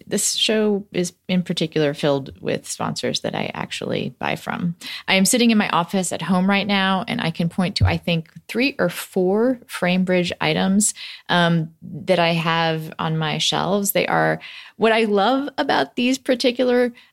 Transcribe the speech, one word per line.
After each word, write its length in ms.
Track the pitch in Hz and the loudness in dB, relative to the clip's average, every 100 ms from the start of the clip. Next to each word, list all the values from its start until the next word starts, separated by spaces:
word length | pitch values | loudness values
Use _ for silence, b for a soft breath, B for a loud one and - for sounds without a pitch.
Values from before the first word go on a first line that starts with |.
| - | -6
This 280 | 208 - | -2 -2
show 500 | - - 220 214 202 202 | 0 0 2 0 0 -2
is 200 | - 175 - - | -4 -4 -6 -2
in 140 | 185 | 0
particular 500 | 175 170 160 156 147 | 0 -2 -2 2 0
filled 480 | 147 151 139 135 - | 2 0 0 -2 -8
with 280 | - - - | -6 -6 -6
sponsors 520 | - 113 - 120 - | -6 -6 -4 -4 -4
that 140 | - | -4
I 160 | - - | -4 -4
actually 640 | - - - - - - - | -6 -10 -8 -6 -4 -6 -6
buy 160 | 71 160 | -4 -4
from. 400 | - - 175 170 B B - | -4 -4 -4 -6 B B 0
I 60 | |
am 100 | 190 | 2
sitting 260 | 196 247 240 | 4 4 4
in 80 | 214 | 4
my 100 | 190 | 2
office 420 | 165 170 196 180 | 0 0 -2 -2
at 100 | - | -4
home 260 | 165 185 190 | 0 2 2
right 180 | 196 196 | 2 2
now, 380 | 196 190 190 - | 0 2 0 -2
and 120 | - | -2
I 120 | 165 | -2
can 160 | 165 170 | -2 -2
point 280 | - 180 - | 0 -2 0
to, 100 | - | 0
I 100 | 165 | 0
think, 340 | - 165 160 160 - | -2 -4 -4 -14 -8
three 300 | 151 185 - | -2 -2 0
or 100 | 175 | -2
four 720 | - - 196 185 208 247 247 - | -2 -6 0 2 2 2 -2 -8
Framebridge 640 | - 175 185 185 180 175 - | -4 0 2 2 2 0 -2
items, 540 | 156 170 190 196 - B B B - | -2 0 2 2 2 B B B 0
um, 460 | 175 170 170 160 - | 4 4 2 0 -8
that 380 | - 151 185 175 | -14 -6 0 2
I 120 | 170 | 2
have 600 | 170 165 165 165 160 160 - | 2 0 2 0 -2 -6 -6
on 200 | 165 160 | -2 -2
my 200 | 156 156 | -2 -2
shelves. 520 | - 151 156 202 196 | 0 0 0 0 0
They 160 | 180 - | 0 2
are, 340 | 165 160 170 B B B - | 2 2 0 B B B 0
what 160 | 226 | 2
I 120 | 220 | 4
love 440 | 226 202 208 269 285 - | 2 2 2 2 -2 -4
about 380 | 285 277 269 - | 0 0 0 0
these 200 | 247 262 | 0 0
particular 760 | - 247 262 247 247 247 247 240 B | 0 0 0 0 2 2 0 -4 B